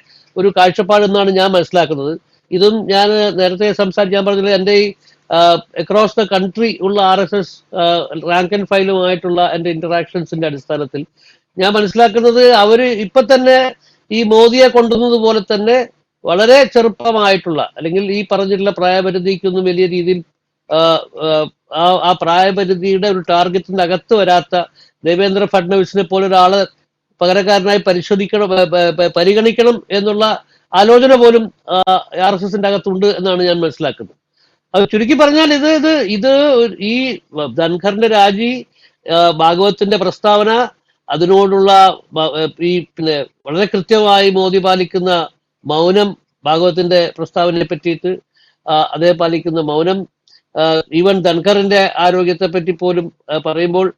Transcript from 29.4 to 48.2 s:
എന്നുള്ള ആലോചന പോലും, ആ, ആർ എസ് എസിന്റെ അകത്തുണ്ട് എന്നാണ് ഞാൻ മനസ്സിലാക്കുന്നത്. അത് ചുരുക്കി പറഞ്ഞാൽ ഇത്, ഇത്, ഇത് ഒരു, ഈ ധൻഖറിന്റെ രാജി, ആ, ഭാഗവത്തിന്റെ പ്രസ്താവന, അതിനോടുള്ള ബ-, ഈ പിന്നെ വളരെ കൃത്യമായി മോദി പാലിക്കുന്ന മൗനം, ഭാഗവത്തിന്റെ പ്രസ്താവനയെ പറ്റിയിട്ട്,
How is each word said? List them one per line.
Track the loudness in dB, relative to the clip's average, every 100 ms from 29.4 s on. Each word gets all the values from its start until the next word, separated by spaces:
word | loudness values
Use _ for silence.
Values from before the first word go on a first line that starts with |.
| 2 2 0 0 -4
എന്നുള്ള | -4 -2 -2 -2 -4 _ _ -4
ആലോചന | 2 6 6 6
പോലും, | 6 6 4 0 _ -6
ആ, | -2 0 0 -2 -2
ആർ | -2
എസ് | -2
എസിന്റെ | -4 -4 -2
അകത്തുണ്ട് | -2 -4 -2 -2
എന്നാണ് | -2 -2 -2
ഞാൻ | 0 0
മനസ്സിലാക്കുന്നത്. | -2 -4 -8 -8 -16 _ _ _ _ _ _
അത് | -2 0
ചുരുക്കി | 0 0
പറഞ്ഞാൽ | 2 4 4 2
ഇത്, | 2 2
ഇത്, | 2 2
ഇത് | 0 -2 -2 2 2
ഒരു, | 4 2 0 -2
ഈ | -6 -4 -6 -8 _ -10 -8 -4
ധൻഖറിന്റെ | -4 -2 -4 -2 0
രാജി, | 4 2 2 -4 -6 -12 _ _ _ -4
ആ, | 2 2
ഭാഗവത്തിന്റെ | 2 0 2 0 0 -2 0
പ്രസ്താവന, | -2 -2 0 2 2 0 -2 _ _ _ -8
അതിനോടുള്ള | -4 2 2 2 2 4 6 6 2 _
ബ-, | -6 -4 -4 -6 -4
ഈ | -2 -2
പിന്നെ | -6 -8 -4 -4 -6 _ -8
വളരെ | -4
കൃത്യമായി | -2 -2 0 0 4 4 2
മോദി | 0 0 0
പാലിക്കുന്ന | 0 -2 -2 -4 -2 -2 -4 _ _ _ -6
മൗനം, | -2 2 2 0 -4 _ _
ഭാഗവത്തിന്റെ | -4 0 0 0 0 0 0 -6
പ്രസ്താവനയെ | -8 -2 -2 -2
പറ്റിയിട്ട്, | -4 -6 -6 -6 -6 -8